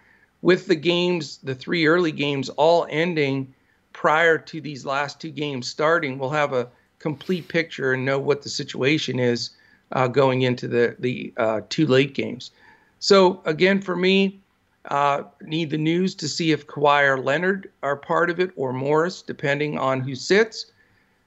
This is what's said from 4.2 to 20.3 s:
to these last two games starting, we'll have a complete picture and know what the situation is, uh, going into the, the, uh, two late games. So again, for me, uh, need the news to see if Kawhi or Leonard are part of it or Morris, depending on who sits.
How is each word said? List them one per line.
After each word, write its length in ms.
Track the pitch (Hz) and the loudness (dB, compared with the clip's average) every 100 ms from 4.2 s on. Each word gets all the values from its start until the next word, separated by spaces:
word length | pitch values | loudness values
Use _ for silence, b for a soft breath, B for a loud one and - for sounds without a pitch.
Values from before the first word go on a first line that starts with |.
| 170 160 | 4 2
to 240 | - 160 | -2 -12
these 240 | 147 139 | -12 -12
last 340 | 143 135 143 - | -6 -4 -4 -8
two 120 | 160 | -12
games 360 | 139 147 135 123 | -8 -6 -6 -8
starting, 520 | - 156 170 147 131 | -2 0 2 0 -6
we'll 100 | 131 | -4
have 240 | 151 143 | -2 0
a 160 | 131 120 b b _ | -2 -4 b b _
complete 500 | 165 143 - 185 - | -8 -8 -4 -6 -2
picture 460 | 170 160 - 139 | -4 -4 -4 -2
and 100 | 131 | 0
know 140 | 131 139 | 0 -2
what 240 | 139 139 | 0 -2
the 80 | - | -2
situation 680 | - 139 - 127 156 - 127 | -10 -8 -2 0 0 -2 0
is, 320 | 123 117 - b b b b | 0 0 -4 b b b b
uh, 160 | 135 131 | -2 0
going 340 | 120 135 127 | 4 2 4
into 260 | 127 123 123 | 0 0 -2
the, 280 | 120 117 - | 0 0 0
the, 340 | 127 127 - - | -6 -4 -10 -2
uh, 240 | 113 110 104 | -2 -2 -4
two 160 | - 151 | -2 4
late 260 | 127 139 | 4 2
games. 380 | - 107 123 - b b b b b | -2 -6 -8 -14 b b b b b
So 420 | - 196 185 190 - | 4 6 6 4 -4
again, 340 | 151 180 196 | 2 2 2
for 160 | 190 175 | 0 0
me, 440 | 185 190 196 196 _ _ _ _ - | 4 4 2 -2 _ _ _ _ -4
uh, 320 | 143 143 143 - _ | 0 2 0 -4 _
need 280 | - 160 160 | -6 -4 -2
the 80 | 156 | -2
news 360 | 156 170 185 - | 0 2 0 -2
to 120 | 151 | -8
see 240 | - 165 | -2 0
if 140 | 147 - | 0 -2
Kawhi 420 | - 143 143 139 | 0 2 4 4
or 100 | 135 | 2
Leonard 520 | 127 147 180 196 - _ | 0 0 0 -2 -6 _
are 140 | 139 139 | -4 -4
part 320 | - 160 170 | -2 0 0
of 100 | 170 | 0
it 120 | 185 - | -4 -2
or 160 | 131 | -6
Morris, 500 | 127 135 156 170 185 | -4 0 2 0 -4
depending 560 | - - 147 143 147 147 | -12 -6 -2 -2 -2 -2
on 220 | 131 131 | 0 0
who 140 | 131 | -4
sits. 580 | 127 - | -8 0